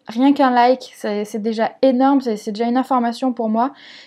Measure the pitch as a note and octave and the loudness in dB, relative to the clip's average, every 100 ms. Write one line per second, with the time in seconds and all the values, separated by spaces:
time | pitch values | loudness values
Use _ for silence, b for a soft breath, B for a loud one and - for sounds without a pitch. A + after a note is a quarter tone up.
0 | - A3+ C4+ C#4+ C4 B3 A#3+ B3+ - - | -10 0 2 4 2 4 4 2 -4 -12
1 | G#3+ G#3 G#3 A3 G#3 A3 A3 - C4+ B3 | -6 -6 -6 -6 -4 -2 -4 0 2 4
2 | C4+ C#4 B3+ G#3+ A3+ G#3 A#3 B3+ B3+ B3+ | 2 2 0 -6 -6 -4 -2 -2 0 0
3 | A#3 A#3 C4 A#3+ A3 A3 C4 - B B | -2 -2 -4 -4 -2 -2 -2 -6 B B